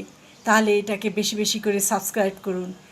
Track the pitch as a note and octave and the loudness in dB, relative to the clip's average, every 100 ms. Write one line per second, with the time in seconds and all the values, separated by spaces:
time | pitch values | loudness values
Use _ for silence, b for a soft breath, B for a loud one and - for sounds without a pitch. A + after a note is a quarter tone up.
0 | F#3+ - b b - G#3+ G#3+ G#3 G3+ G3+ | -10 -16 b b 2 4 6 2 0 -2
1 | G#3+ F#3 G#3 G#3+ G#3 A3 G#3+ G3+ G3 G3+ | -2 -2 -2 -2 -2 -2 0 0 0 -2
2 | F#3+ A3+ G3 G3 - F#3 F3+ F#3+ b | -2 0 -2 -2 -6 -4 -6 -10 b